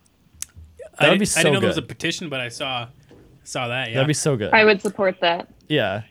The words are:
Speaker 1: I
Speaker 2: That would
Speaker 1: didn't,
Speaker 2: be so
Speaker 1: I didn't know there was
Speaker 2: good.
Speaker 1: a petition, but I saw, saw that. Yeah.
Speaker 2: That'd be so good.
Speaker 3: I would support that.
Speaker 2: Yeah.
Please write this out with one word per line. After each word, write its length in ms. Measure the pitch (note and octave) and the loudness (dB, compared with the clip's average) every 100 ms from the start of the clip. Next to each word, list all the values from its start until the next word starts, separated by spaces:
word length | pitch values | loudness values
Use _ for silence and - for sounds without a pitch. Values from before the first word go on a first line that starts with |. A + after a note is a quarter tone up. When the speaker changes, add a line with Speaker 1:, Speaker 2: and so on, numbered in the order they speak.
| _ _ _ - | _ _ _ -18
Speaker 1:
I 640 | - - - - - - D3+ | -16 -16 -20 -20 -20 0 2
Speaker 2:
That 40 | |
would 0 | F#3+ | 4
Speaker 1:
didn't, 40 | |
Speaker 2:
be 60 | G#3+ | 2
so 140 | - | 2
Speaker 1:
I 40 | |
didn't 100 | D#3+ C3 | 2 2
know 40 | |
there 60 | G#2+ | 0
was 80 | - | -2
Speaker 2:
good. 80 | |
Speaker 1:
a 40 | - | -6
petition, 420 | - E3 E3 E3 | -8 -6 -6 -8
but 100 | C3 | -8
I 80 | A#2+ | -8
saw, 380 | A#2+ C3+ B2 A#2 - _ - - - | -8 -6 -6 -8 -16 _ -20 -20 -20
saw 240 | - C#3+ A#2+ | -10 -6 -4
that. 220 | B2+ A#2+ | -4 -2
Yeah. 60 | B2 | 0
Speaker 2:
That'd 120 | C#3+ | 2
be 60 | |
so 240 | D3 D#3 B2 | 2 0 0
good. 160 | G2+ | 2
Speaker 3:
I 100 | A3 | 4
would 180 | G#3+ G3 | 6 4
support 380 | G#3 - F#3+ F#3 | 0 0 -2 2
that. 280 | F3 F3 - - - | 0 0 -6 -20 -2
Speaker 2:
Yeah. 360 | D3+ G2+ G#2 - | 0 2 -2 -8